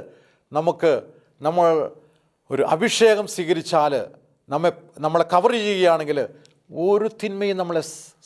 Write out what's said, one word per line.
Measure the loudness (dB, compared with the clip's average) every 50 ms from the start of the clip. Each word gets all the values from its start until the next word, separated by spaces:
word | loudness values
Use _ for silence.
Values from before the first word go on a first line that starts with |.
| 0 -6 -16 _ _ _ _ _ _ _ -4
നമുക്ക്, | -2 0 0 -2 2 2 2 2 2 -2 -8 -20 _ _ _ _ _ -4
നമ്മൾ | -2 0 2 2 2 2 2 0 -4 -8 -14 _ _ _ _ _ _ _ _ _ _ -2
ഒരു | -2 0 0 0
അഭിഷേകം | 0 0 0 2 4 4 4 4 4 0 -6 -6
സ്വീകരിച്ചാൽ, | -8 -2 -2 -2 -2 -2 -2 0 0 2 2 0 -2 -4 -6 -12 -20 _ _ _ _ _ _ -6
നമ്മെ, | -2 0 -2 -2 -2 -12 -20 _ -6 -6
നമ്മളെ | -2 0 0 0 2 2
കവർ | 2 2 2 0 0 -2
ചെയ്യുകയാണെങ്കിൽ | -2 0 2 4 4 4 2 0 -2 -2 -4 -4 -6 -8 -16 _ _ _ _ _ _ -8 -4 -2
ഒരു | 0 0 0 0 -2 -4 -6 -8
തിന്മയും | -8 -6 -4 -4 -4 -2 -4
നമ്മളെ | -4 -2 -2 -4 -4 -6
സ്-, | -12 -18 -20 -20 _ _ _